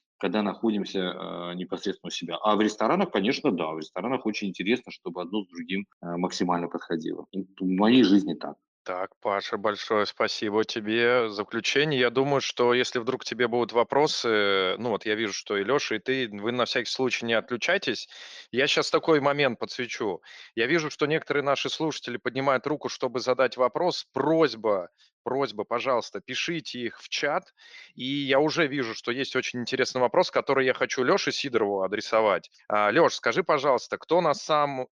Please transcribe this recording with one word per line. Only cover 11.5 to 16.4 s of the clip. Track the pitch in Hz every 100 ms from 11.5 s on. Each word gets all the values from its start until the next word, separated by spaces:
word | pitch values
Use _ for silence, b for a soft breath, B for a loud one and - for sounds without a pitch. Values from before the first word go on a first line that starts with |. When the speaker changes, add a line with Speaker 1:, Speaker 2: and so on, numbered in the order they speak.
| 113 - 139 156 135
Speaker 2:
Я | 123
думаю, | 120 139 139
что | - - 120
если | 123 123 123
вдруг | 117 123
тебе | - 113 120
будут | 120 113
вопросы, | 113 113 135 151 - 120 107 101 98 92 95
ну | 117
вот | 101 110
я |
вижу, | 107 110
что | 95 - 101
и |
Леша, | 98 139 - 110
и |
ты, | - 131 117
вы | 101